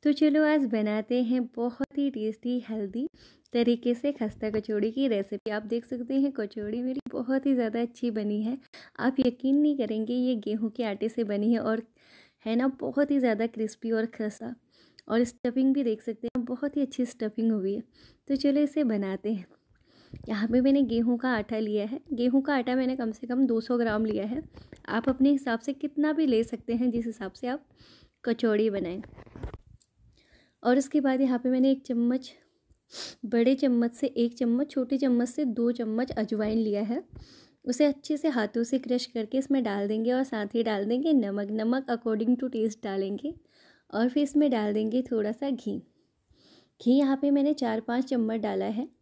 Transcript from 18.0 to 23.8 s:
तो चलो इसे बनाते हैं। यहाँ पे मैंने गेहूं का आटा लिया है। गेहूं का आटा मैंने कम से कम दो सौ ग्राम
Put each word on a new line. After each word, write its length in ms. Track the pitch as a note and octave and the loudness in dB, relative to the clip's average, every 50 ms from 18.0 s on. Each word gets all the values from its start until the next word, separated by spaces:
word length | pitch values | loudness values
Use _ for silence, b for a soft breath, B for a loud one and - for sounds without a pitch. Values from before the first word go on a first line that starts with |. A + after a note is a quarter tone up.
| b b b b _ - | b b b b _ -2
तो 80 | C#4 | -2
चलो 240 | C4+ C#4 C#4+ C#4 C#4+ | 2 2 2 4 4
इसे 240 | D4 C#4+ D4 D#4 D4+ | 2 2 2 0 0
बनाते 480 | A#3+ A3 G#3 G3 F#3+ F#3+ F#3+ _ G#3 A3+ | 2 0 0 -2 -2 -4 -4 _ -4 -4
हैं। 140 | G3 F3+ _ - _ _ _ _ _ _ B B B B B B B B - | -4 -6 _ -20 _ _ _ _ _ _ B B B B B B B B -6
यहाँ 200 | A3 G3+ G#3 A3+ | -4 -2 0 2
पे 120 | A3+ B3+ | 2 4
मैंने 220 | B3+ C#4 C#4 C#4+ C#4 | 4 4 4 4 2
गेहूं 340 | A3+ A#3 A#3 A#3 A#3 B3 | 2 2 0 2 2 0
का 140 | A#3 B3 B3+ | 0 0 0
आटा 280 | B3 A3 G#3 - A#3 A3 | 0 -2 -2 -4 -4 -4
लिया 280 | A3 G#3 G#3 G#3 G3+ | -2 -2 -2 -2 -2
है। 140 | G#3 A#3+ - - - D4+ | -2 -6 -10 -8 -8 -4
गेहूं 280 | A3+ A#3+ B3+ B3 C4+ | 0 0 4 4 2
का 140 | C4+ D4+ D4 | 2 2 0
आटा 220 | C4+ A#3+ B3+ B3 | 0 0 0 0
मैंने 200 | C4 C4 B3+ C4 | 0 0 0 -2
कम 160 | C4 A#3+ A3+ G#3+ | -2 -4 -4 -6
से 140 | - - | -6 -8
कम 200 | A#3 B3 B3+ C4+ | -4 0 2 2
दो 140 | B3 A#3 A3+ | 4 2 0
सौ 180 | A3+ - B3 | 0 0 0
ग्राम 260 | A#3+ | 0